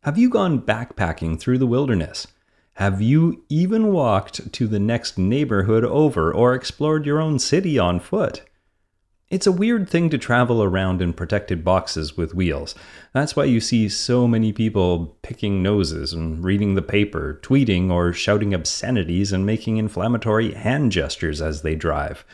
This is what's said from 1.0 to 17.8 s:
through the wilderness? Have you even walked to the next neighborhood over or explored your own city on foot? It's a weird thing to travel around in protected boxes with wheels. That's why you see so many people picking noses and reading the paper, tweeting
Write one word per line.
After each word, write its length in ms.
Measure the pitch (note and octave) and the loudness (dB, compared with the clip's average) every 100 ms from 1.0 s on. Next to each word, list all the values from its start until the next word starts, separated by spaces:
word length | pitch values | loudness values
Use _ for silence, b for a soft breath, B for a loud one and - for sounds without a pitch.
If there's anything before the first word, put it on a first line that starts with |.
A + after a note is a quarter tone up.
| E2+ - E2 D#2+ | -4 -2 -4 -2
through 200 | - B2+ | 0 0
the 80 | B2+ | 2
wilderness? 580 | B2 C#3 G2 D#2 - - _ _ _ _ | 0 0 0 -2 -10 -14 _ _ _ _
Have 260 | - G2 F#2+ | -4 -2 0
you 440 | A2 D#3 E3 - _ | 2 4 4 0 _
even 440 | D3+ F#3 A3 G#3+ | -2 0 2 2
walked 580 | F#3 B2 F#2+ - - - | 2 2 0 -2 -12 -12
to 120 | - A2+ | -4 0
the 140 | G#2 | 0
next 400 | G#2 A#2 - - | 0 0 -4 -2
neighborhood 640 | F#2+ C3 C#3 G2+ G2 A2+ | 0 0 0 0 2 2
over 500 | A#2+ C#3+ D#3 - D#2+ | 2 2 2 2 0
or 220 | G2 B2 B2+ | 4 2 2
explored 500 | - - D3+ D#3 D3 | -4 -4 0 0 0
your 160 | D3+ | 0
own 160 | D#3 C#3 | 0 -2
city 400 | - D#3+ F#3+ C3+ | 0 0 2 2
on 220 | F2 F2+ | 2 0
foot? 420 | - G#3 E3+ - - _ _ _ _ _ _ _ _ | -2 -2 -2 -6 -20 _ _ _ _ _ _ _ _
It's 160 | F#3 G3 | 0 0
a 60 | |
weird 380 | F3+ A3 A#3 F3+ | 2 0 0 0
thing 200 | E3+ E3+ | 0 2
to 60 | C#3 | 0
travel 460 | - B2 B2 A#2 | 0 2 4 2
around 380 | G2+ F#2+ F#2+ F2+ | 2 2 0 0
in 100 | F2+ | -2
protected 540 | E2 F2 G#2 - F2 F2 | -2 -2 -4 -2 -2 2
boxes 500 | F#2 - E2 D2 - | 0 0 -6 -6 -6
with 180 | D#2+ | -4
wheels. 420 | F2 F2+ C#2+ C#2+ - B B B | -2 -2 -2 -8 -16 B B B
That's 240 | B2+ D3 - | -2 -2 0
why 80 | |
you 160 | C#3+ A#2 | 2 2
see 300 | - A#2+ G#2+ | 2 2 2
so 360 | - - B2 A#2+ | -2 0 2 4
many 280 | A2+ A2 | 2 0
people 640 | G#2 A2 G2+ F2+ F2 E2 - | 0 0 2 2 0 -4 -12
picking 400 | - - G#2 G2 | -16 -6 -2 0
noses 520 | F#2+ G#2 F2 D#2 C#2+ | 2 2 0 -4 -6
and 280 | E2 E2 D#2+ | -6 -6 -4
reading 340 | F#2 G2+ G#2 F#2+ | 0 0 2 0
the 60 | |
paper, 560 | - G#2 G#2 D#2+ C#2+ D2 | 0 0 0 -2 -6 -10
tweeting 480 | - C3+ A#2+ F2+ | 0 2 4 2